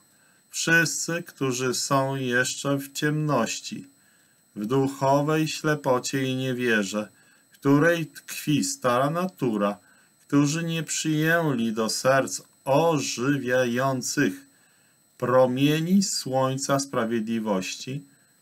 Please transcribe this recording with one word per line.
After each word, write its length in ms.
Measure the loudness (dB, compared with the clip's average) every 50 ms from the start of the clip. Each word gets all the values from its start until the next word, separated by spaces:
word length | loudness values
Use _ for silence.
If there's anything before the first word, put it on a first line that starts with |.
| _ _ _ _ _ _ _ _ _ _
Wszyscy, 720 | -8 -4 0 2 4 4 4 2 -2 -6 -6 -4 -6 -6 -8
którzy 500 | -10 -8 -6 -4 -4 -2 -2 -2 -2 -2
są 420 | -2 -2 0 0 0 0 0 -2
jeszcze 640 | -4 -2 -2 0 0 0 -2 -4 -6 -4 -2 -2
w 140 | -2 -4 -8
ciemności, 960 | -8 -4 -2 -2 -2 -2 0 0 0 0 0 -2 -4 -8 -10 -12 -12 -12 -14 -16 _ _ _ _ _ _ _ _ _ _ _ _ -10
w 100 | -8 -4
duchowej 800 | 0 2 2 2 0 -2 -2 0 2 2 2 2 2 0 0 0
ślepocie 760 | -2 -4 -4 -2 -2 0 0 0 0 0 0 0 -2 -4 -2 -2
i 120 | -2 -2
niewierze, 720 | -2 -4 -4 -4 -2 0 2 2 2 0 0 -4 -6 -6 -8 _ _ _ _ _ _ _ _
w 20 | _
której 520 | -2 2 4 4 6 6 4 2 2 -2
tkwi 580 | -6 -8 -18 -18 -14 -14 -8 -2 0 0 2 0
stara 460 | -2 -4 -2 0 0 2 2 0 0
natura, 680 | 0 -2 -4 -4 -4 -4 -2 -2 0 0 0 0 -2 -4 _ _ _ _ _ _ _ _ _
którzy 360 | 0 2 2 4 2 0 -2 -2
nie 200 | -2 -2 -4 -4
przyjęli 920 | -4 -4 -4 -2 0 0 2 2 2 2 2 2 2 0 0 0 0 0
do 160 | 0 -2 -2
serc 520 | -2 0 2 2 2 2 2 0 -6 -10 -12 _ _ _ -2
ożywiających 1800 | 2 2 4 4 4 2 2 0 -2 -4 -2 -2 0 0 0 0 0 2 2 2 2 0 0 0 0 -2 -2 -4 -4 0 0 0 0 0 -4 -14 _ _ _ _ _ _ _ _ _ _ _ _ _ _
promieni 840 | -6 -2 2 4 4 4 4 2 2 2 2 2 2 2 2 4 4 4
słońca 760 | 2 -2 -6 -4 -2 0 0 0 0 0 -2 -2 0 0 0
sprawiedliwości, 1200 | -2 -2 -2 -2 -2 0 0 -2 -2 -2 -4 -2 0 0 -2 -2 -2 -6 -8 -10 -10 -10 -10 -10 -10 -14 _ _ _ _ _ _